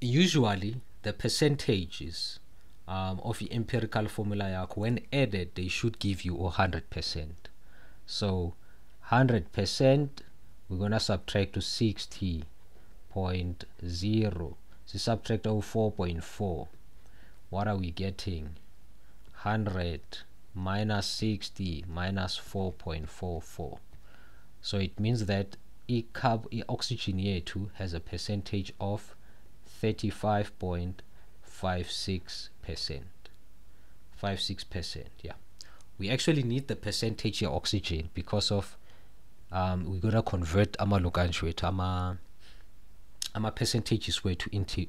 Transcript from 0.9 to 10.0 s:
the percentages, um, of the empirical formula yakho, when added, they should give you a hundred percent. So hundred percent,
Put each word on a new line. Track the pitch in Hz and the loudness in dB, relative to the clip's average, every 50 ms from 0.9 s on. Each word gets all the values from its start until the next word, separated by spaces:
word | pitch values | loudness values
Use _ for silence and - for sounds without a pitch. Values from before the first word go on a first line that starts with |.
| - - - | -8 -6 -4
the | - - | -2 -2
percentages, | - - 117 - - 156 147 147 139 - - 113 95 85 - - - 76 82 82 - - - - - - - - - - - - - - - | 0 0 2 4 6 6 6 6 6 4 4 4 4 4 0 -4 -6 -6 -6 -4 -4 -4 -4 -4 -6 -10 -10 -10 -10 -10 -10 -10 -10 -6 -4
um, | 92 95 95 95 95 92 | -2 0 0 0 0 0
of | - 113 113 - | -2 -2 -2 -2
the | 107 - - | -2 -2 0
empirical | 117 110 - - 113 110 107 - 113 107 101 | -2 0 0 0 0 0 2 2 2 0 0
formula | - - 104 104 104 101 101 | 0 -2 0 0 0 0 0
yakho, | 95 92 92 95 92 - 101 | 0 0 0 -2 -2 -2 0
when | 104 117 123 110 - - | 2 2 2 2 0 0
added, | 135 143 135 101 101 95 87 - - | 2 4 4 4 4 2 0 -2 -2
they | 90 92 90 | -2 -2 0
should | - - - 113 - - | 0 2 2 0 0 2
give | - 101 95 - - | 0 0 0 0 0
you | 90 90 - | 0 0 0
a | 92 87 | 0 2
hundred | - - 95 92 87 - - - | 4 4 4 4 4 0 -2 -4
percent. | - - - - - 85 78 78 78 - - - - - - - - - - - - - - | -4 -4 -2 -2 -2 -4 -4 -6 -6 -8 -8 -8 -8 -8 -8 -8 -8 -8 -10 -10 -8 -8 -8
So | - - - 110 101 95 90 87 85 - - - - - - - - - - | -6 -2 0 2 4 4 4 2 0 -2 -6 -8 -10 -10 -10 -10 -10 -10 -10
hundred | - - 117 123 135 123 120 107 - - | 0 4 6 8 8 8 6 4 2 2
percent, | - - 98 - - - 135 131 135 147 | 0 0 2 2 4 6 8 8 10 8